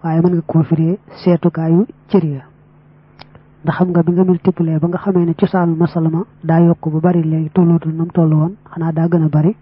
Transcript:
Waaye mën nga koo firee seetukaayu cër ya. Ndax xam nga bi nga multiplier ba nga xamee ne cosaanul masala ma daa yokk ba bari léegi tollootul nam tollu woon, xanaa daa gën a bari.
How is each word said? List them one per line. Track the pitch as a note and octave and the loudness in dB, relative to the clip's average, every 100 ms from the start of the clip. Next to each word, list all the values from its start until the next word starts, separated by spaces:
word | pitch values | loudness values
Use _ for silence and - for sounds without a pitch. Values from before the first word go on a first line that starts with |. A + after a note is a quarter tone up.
Waaye | E3+ D#3+ | 0 0
mën | F3 | 2
nga | F3 - | 0 0
koo | D#3+ | 0
firee | - D#3+ D#3+ F#3+ - - | 2 0 0 -2 -8 -4
seetukaayu | F#3 E3+ F3 D#3+ D#3+ E3+ A3+ - _ | 0 2 0 -2 0 2 0 -6 _
cër | G3 D#3+ | -2 -2
ya. | C#3 - _ _ _ _ _ _ - - - _ _ | -8 -14 _ _ _ _ _ _ -20 -20 -20 _ _
Ndax | D3+ - | -6 -2
xam | F3+ | 0
nga | E3+ | 0
bi | E3 | 0
nga | F3 | 0
multiplier | F#3 F3 F#3+ F3 E3 D#3+ | 0 0 -2 -2 -2 0
ba | E3+ | -2
nga | F3 | -4
xamee | G3+ F3+ E3+ | -2 0 0
ne | |
cosaanul | D#3+ G3 F#3 E3+ D#3+ | 0 0 0 0 0
masala | E3+ E3+ D#3+ | -2 0 -2
ma | D#3+ G#3 _ | -2 -6 _
daa | D#3+ E3 | -2 2
yokk | E3+ E3+ D#3+ | 4 2 -4
ba | D#3 | -2
bari | F3+ F3 | 0 0
léegi | D#3+ D#3+ D#3 | 0 -2 -2
tollootul | - E3+ E3 D#3+ | 0 2 2 -2
nam | D#3+ E3+ | -6 -4
tollu | F3 D#3+ D#3 | 0 2 2
woon, | D#3+ G3+ - | 0 -6 -16
xanaa | - E3 | -6 -4
daa | D#3+ E3 | -2 0
gën | E3+ | 0
a | D#3 | 0
bari. | D3+ D#3+ A3+ | 2 0 -2